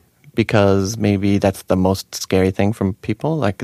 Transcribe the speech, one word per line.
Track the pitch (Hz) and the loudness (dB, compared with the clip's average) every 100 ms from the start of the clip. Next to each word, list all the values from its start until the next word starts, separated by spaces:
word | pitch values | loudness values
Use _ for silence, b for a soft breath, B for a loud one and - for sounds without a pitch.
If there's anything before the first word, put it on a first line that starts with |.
| _ _ - - | _ _ -10 -4
Because | 113 113 101 98 95 113 | 0 2 4 2 0 -2
maybe | 107 98 101 101 | 0 0 0 0
that's | 98 92 | 0 -2
the | - 92 | -2 0
most | 92 95 - - | 2 0 -4 -12
scary | - 95 92 | -2 0 0
thing | 92 101 | 0 -2
from | 104 98 92 | -2 -4 -6
people. | - 107 147 160 | -8 -6 -4 -2
Like, | 107 - | -4 -4